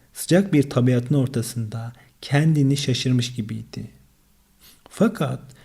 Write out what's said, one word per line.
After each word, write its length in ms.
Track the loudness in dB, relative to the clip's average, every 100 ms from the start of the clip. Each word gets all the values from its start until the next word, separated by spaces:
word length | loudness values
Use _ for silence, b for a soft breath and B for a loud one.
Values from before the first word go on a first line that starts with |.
| _
sıcak 400 | -8 2 2 4
bir 160 | 2 2
tabiatın 460 | 2 2 2 2 0
ortasında 800 | 0 -2 -4 -6 -8 -8 -12 b b _
kendini 560 | -2 2 4 4 2 2
şaşırmış 560 | 0 -2 0 0 0
gibiydi. 540 | -6 -8 -10 -10 -14 -14 -18 _ _ _ _ _ _ b b -8
Fakat 500 | 0 0 0 -4 -4 -12 b